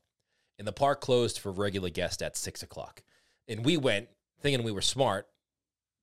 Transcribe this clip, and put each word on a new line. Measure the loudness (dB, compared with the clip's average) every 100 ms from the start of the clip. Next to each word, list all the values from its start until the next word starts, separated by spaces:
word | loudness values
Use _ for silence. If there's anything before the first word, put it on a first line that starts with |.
| _ _ _ _ _ -10
and | -8
the |
park | 0 2 2
closed | 2 4 4 -2
for | -6
regular | -2 0 0 -2
guests | -2 -4 -4
at | -6 -6
six | -8 -10
o'clock. | -14 -14 -14 -18 _ _ _ _ -10
And | -2
we | 2 4
went | 4 2 -2 _ _ _
thinking | 0 0
we | 0
were | 0
smart. | 0 2 2 2 -4 _ _ _ _ _ _ _